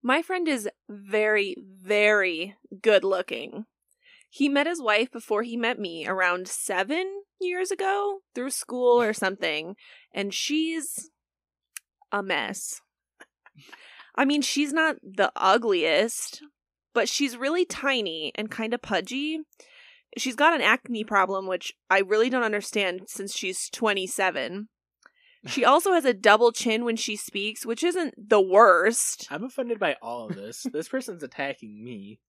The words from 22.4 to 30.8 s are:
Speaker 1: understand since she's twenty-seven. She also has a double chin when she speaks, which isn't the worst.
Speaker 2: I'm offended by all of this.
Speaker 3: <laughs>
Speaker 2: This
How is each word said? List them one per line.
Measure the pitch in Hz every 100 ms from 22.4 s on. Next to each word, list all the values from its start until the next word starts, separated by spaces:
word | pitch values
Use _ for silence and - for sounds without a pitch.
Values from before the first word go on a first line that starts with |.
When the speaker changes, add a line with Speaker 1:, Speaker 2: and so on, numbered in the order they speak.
Speaker 1:
understand | 226 208 202 214 190 180 240
since | - 196 -
she's | 185 185 -
twenty-seven. | - 220 196 185 - 190 156 120 196 214 _ _ _ _ _ _ _
She | - -
also | 254 294 392
has | 349 262
a |
double | 196 208 214 240
chin | 226 233 220 240
when | 226
she | - 208
speaks, | - 202 202 214 233
which | 226
isn't | 339 359 320 -
the | 202 214
worst. | 190 196 226 175 190 233 - - -
Speaker 2:
I'm | 147
offended | 247 262 240 220
by | 180 135
all | 233 170 113
of |
this. | 160 202 - 262
Speaker 3:
<laughs> |
Speaker 2:
This | 151